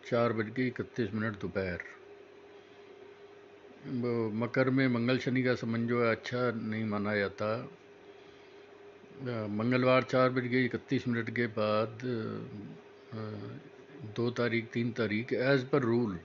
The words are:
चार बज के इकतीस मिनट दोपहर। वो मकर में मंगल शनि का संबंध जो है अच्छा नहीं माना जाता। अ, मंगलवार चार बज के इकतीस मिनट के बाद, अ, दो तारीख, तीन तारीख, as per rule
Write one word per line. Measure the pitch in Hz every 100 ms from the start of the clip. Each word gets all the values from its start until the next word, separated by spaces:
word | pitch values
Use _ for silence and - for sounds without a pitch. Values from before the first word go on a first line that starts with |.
| -
चार | 120 117
बज | 110 107 120
के | 127
इकतीस | 123 104 - 107
मिनट | 107 110
दोपहर। | 98 98 101 95 87 - - - - - - - - - - - - - - - - - - - - 147
वो | 131 120 117 110
मकर | 107 117 135 131
में | 131 131
मंगल | 120 120 131
शनि | 135 127
का | 127 120
संबंध | 120 113 117
जो | 120
है | 117
अच्छा | 110 - 123 123
नहीं | 113 110 107 110
माना | 104 101 104
जाता। | 98 98 107 117 135 - - - - - - - - - - - - - - -
अ, | 131 117 107
मंगलवार | 104 117 127 127 127
चार | 123 131 127
बज | 127 123
के | 127 127
इकतीस | - - 131 123
मिनट | 117 110
के | 113 120
बाद, | 110 107 107 113 110 127 120 110 107 110 104 113 - - - -
अ, | 113 107 107 101 123 - - - - 113 104
दो | 120
तारीख, | 117 120 117 113
तीन | 123 117
तारीख, | 113 110 104 117
as | 113 127 139 127
per | 147 120
rule | 117 117 87